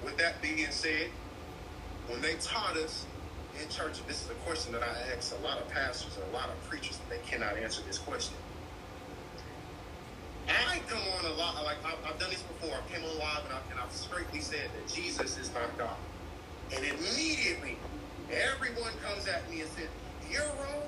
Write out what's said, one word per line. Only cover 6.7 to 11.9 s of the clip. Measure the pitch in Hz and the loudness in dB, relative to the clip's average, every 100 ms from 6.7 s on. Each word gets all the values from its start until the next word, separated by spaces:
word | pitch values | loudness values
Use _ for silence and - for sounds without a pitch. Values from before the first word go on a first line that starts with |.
preachers, | - - - | -2 -2 -4
and | - | -4
they | 120 - | -4 0
cannot | 127 107 107 | 0 2 2
answer | 113 110 - | 0 0 -2
this | - | -2
question. | - - - - - - - - - - - - - - - - - - - - - - - - - | 0 0 0 -2 -6 -8 -8 -8 -8 -8 -8 -8 -8 -8 -8 -8 -8 -8 -8 -8 -8 -8 -8 -4 4
I | 208 247 330 - | 6 6 4 2
come | 233 190 185 | 0 2 2
on | 165 | 2
a | |
lot, | 156 170 156 | 2 2 2
like, | 151 151 | 2 2
I've, | 160 | 0